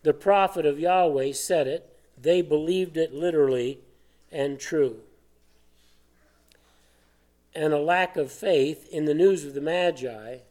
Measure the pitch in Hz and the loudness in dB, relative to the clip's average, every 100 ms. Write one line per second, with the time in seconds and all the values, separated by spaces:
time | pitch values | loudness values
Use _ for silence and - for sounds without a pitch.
0 | 156 147 196 202 190 180 151 143 170 185 | 0 0 2 4 2 2 0 0 0 2
1 | 175 139 135 139 - 175 131 165 - - | 2 0 -2 -6 -2 0 0 -4 -10 -20
2 | _ - 143 180 160 151 160 185 185 160 | _ -6 0 2 2 -2 0 -2 -2 -2
3 | 160 135 175 160 139 127 123 139 - _ | -4 -2 0 2 2 2 -2 -8 -18 _
4 | _ _ _ 160 139 139 - 226 214 - | _ _ _ -4 -4 -4 -4 0 0 -2
5 | - _ _ _ _ _ _ _ _ _ | -20 _ _ _ _ _ _ _ _ _
6 | _ _ _ _ _ _ _ _ _ _ | _ _ _ _ _ _ _ _ _ _
7 | _ _ _ _ _ 165 156 147 151 180 | _ _ _ _ _ -4 0 0 2 0
8 | 180 175 135 - 214 160 139 151 - 160 | 0 -2 -6 -4 0 2 2 -4 -10 -4
9 | 151 151 190 185 147 139 151 180 175 156 | -2 4 4 4 -4 -8 -4 -2 -2 -2
10 | 127 113 110 127 117 | -10 -12 -16 -18 _